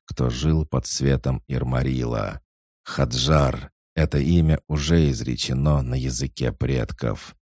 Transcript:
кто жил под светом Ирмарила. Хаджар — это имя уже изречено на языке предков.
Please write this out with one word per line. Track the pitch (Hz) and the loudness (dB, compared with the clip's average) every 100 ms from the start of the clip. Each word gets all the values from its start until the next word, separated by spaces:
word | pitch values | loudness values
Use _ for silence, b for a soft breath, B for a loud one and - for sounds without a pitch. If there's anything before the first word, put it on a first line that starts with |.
| - | -12
кто | - 62 | -4 -2
жил | 62 76 80 78 | 0 0 2 0
под | 64 - | -2 -2
светом | - 67 65 65 64 - | 0 0 0 0 -4 -4
Ирмарила. | 64 64 64 64 64 58 55 50 - - _ _ _ | -4 -2 -2 -2 -2 -2 -4 -4 -8 -16 _ _ _
Хаджар — | - - 69 62 64 78 67 - - - _ - | -10 -2 -2 0 2 4 4 0 -8 -18 _ -2
это | 78 76 | 0 2
имя | 69 87 80 76 - | 4 4 4 2 0
уже | 76 73 85 76 | -2 2 4 4
изречено | 62 60 58 - 65 73 73 | 2 -2 -4 -2 0 2 2
на | 64 64 | 0 -2
языке | 64 64 67 - 62 | -2 -2 -4 -4 -6
предков. | - 62 65 57 - 58 52 - - | -4 -2 -2 -2 -4 -6 -6 -10 -20